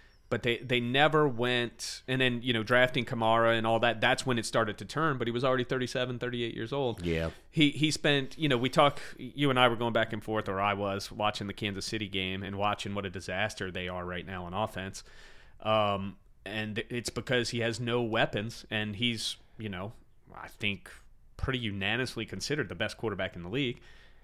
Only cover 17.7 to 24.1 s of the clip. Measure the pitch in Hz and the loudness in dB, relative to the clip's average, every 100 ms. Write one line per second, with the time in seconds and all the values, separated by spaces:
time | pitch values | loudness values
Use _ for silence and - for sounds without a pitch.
17.7 | 113 120 120 117 113 147 120 113 - - | -2 -2 0 0 2 2 0 -6 -8 -6
18.7 | 110 107 101 120 113 - - - - 110 | -4 -4 0 0 0 -4 -8 -14 -10 -8
19.7 | 90 104 - - - - - - - 107 | -6 -8 -10 -20 -20 -20 -16 -16 -4 -2
20.7 | 98 - - - - - - - 131 113 | -2 -8 -20 -20 -20 -16 -6 -2 -2 -2
21.7 | 98 98 113 127 - 110 98 - 151 101 | -2 0 0 -2 -4 -6 -6 -4 -2 -2
22.7 | 90 107 - 113 95 95 90 85 123 131 | -2 -4 -2 -4 -2 -4 -6 -6 -2 -2
23.7 | 127 - - - | -4 -14 -20 -20